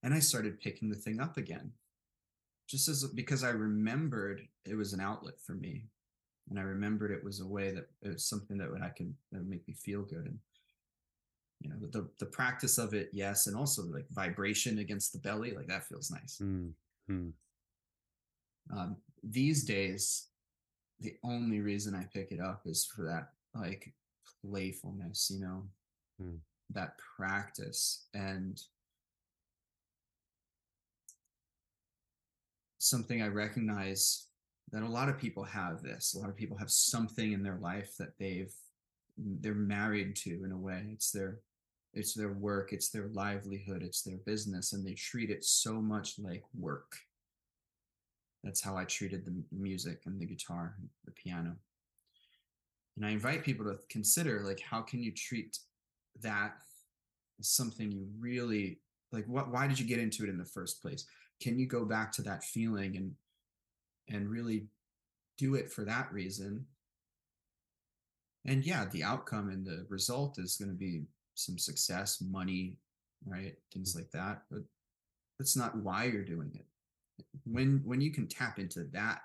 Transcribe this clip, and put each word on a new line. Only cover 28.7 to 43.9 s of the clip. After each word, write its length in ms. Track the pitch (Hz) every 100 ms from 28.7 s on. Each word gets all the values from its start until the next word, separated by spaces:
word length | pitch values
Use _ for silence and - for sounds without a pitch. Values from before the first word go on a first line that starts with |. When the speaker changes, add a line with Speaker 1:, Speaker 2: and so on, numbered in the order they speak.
| _ _ _ _ _ _ _ _ _ _ _ _ _ _ _ _ _ _ _ _ _ _ _ - - _ _ _ _ _ _ _ _ _ _ _ _ _ _ _ _
Speaker 1:
something 420 | - 123 113 117
I 60 | 107
recognize 1000 | 101 107 107 110 104 98 95 - - - _ _ _ -
that 120 | 110
a 40 | 113
lot 220 | 117 139
of 80 | -
people 260 | 117 -
have 380 | 82 107 87 82
this, 300 | 65 55 -
a 60 | -
lot 100 | 101
of 60 | 101
people 220 | 107 104
have 140 | 104
something 640 | - - 120 110 - 107
in 100 | 101
their 140 | 98 92
life 380 | 85 95 98 -
that 200 | 90 -
they've, 360 | 98 92 98 - - _ _ _ _ -
they're 360 | 107 95 107
married 600 | 104 101 101 107 104 95 98
to 260 | - 87
in 80 | 95
a 60 | 92
way. 260 | 95 92 104
It's 180 | 107 -
their, 280 | 104 95 107 _ _ _ _ _
it's 200 | - 104
their 180 | 110 107
work, 380 | 98 104 101 98
it's 160 | 101 -
their 180 | 110 101
livelihood, 760 | 104 101 101 98 98 95 92
it's 180 | 87